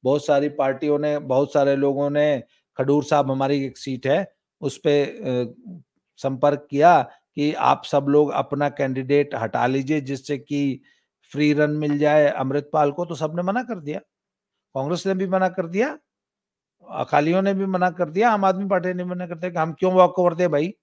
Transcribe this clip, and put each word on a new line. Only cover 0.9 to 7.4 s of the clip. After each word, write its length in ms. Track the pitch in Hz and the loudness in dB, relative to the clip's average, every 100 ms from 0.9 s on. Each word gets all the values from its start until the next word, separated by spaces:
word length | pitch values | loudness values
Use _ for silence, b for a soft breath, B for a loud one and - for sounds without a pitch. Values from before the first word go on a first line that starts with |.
| 147 | 0
ने, 200 | 151 147 | 0 -4
बहुत 340 | 139 131 143 | 0 0 2
सारे 240 | 151 139 139 | 2 2 2
लोगों 340 | 139 139 143 | 0 0 -2
ने, 320 | 147 151 139 - _ _ - | 2 2 0 -6 _ _ -4
खडूर 260 | 131 143 | 0 2
साहब 260 | 143 151 135 | 2 0 2
हमारी 340 | 135 139 143 | 0 0 -2
एक 140 | 135 - | -4 -10
सीट 280 | - 127 131 | -10 -6 0
है, 300 | 156 190 _ _ _ | 0 -2 _ _ _
उस 200 | 143 - | -8 -4
पे, 200 | 156 143 | 0 0
अ, 500 | 139 - 127 123 120 - - 180 _ _ _ _ | 0 -6 -6 -4 -4 -10 -20 -20 _ _ _ _
संपर्क 500 | 135 131 147 143 - | -8 0 0 0 -4
किया 400 | 139 165 165 120 B _ | 4 6 6 2 B _
कि 180 | - | -4